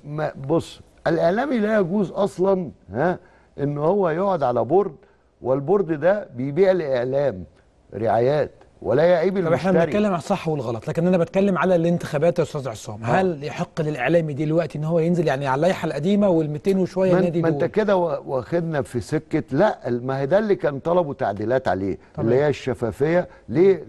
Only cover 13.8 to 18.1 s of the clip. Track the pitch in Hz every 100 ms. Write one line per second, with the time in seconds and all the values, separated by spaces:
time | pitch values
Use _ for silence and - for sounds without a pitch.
13.8 | 151 143 123 170 156 135 151 160 160 147
14.8 | 156 170 160 175 151 135 143 135 170 185
15.8 | 165 147 170 202 202 165 151 151 190 190
16.8 | 175 185 190 180 185 165 165 143 - 208
17.8 | 208 185 170